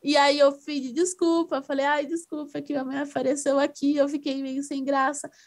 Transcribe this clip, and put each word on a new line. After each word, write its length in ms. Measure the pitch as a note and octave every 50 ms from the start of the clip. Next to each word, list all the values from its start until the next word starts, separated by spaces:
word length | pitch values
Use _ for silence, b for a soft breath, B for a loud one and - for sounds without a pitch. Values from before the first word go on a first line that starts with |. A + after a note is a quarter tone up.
| -
e 120 | C#4 D4 D4
aí 200 | C#4+ C#4+ C#4+ D4
eu 140 | C#4+ C#4 C#4
pedi 400 | C#4+ _ - D4+ C#4+ B3+ C4 A#3
desculpa, 680 | C#4+ F4 F#4 - _ F4 E4 E4 E4 E4 E4 D#4+ C4+ C#4
falei, 240 | - C#4+ C#4 C4+
"Ai, 180 | C#4+ D4 D4 D4
desculpa 560 | C4+ E4 E4 E4 _ - D4+ D4+ C#4+ - D4+
que 140 | C#4+ - D4
minha 100 | C#4+ C4+
mãe 140 | C4 C4 C#4
apareceu 600 | D4 C#4+ - C4 B3+ C4 C#4+ C#4 - C#4+ C4+ C#4
aqui", 380 | C#4 C#4+ C#4+ - - C#4+ D4
eu 100 | D4 C#4
fiquei 360 | C#4+ C#4+ D4+ D4 D4+ C4+ C4+ C4+
meio 200 | C4+ C4 C4+ C#4
sem 220 | C#4+ D4 C#4 C4+
graça. 460 | C4 C#4 C4+ C4+ C4+ D4 C#4+ - - b b b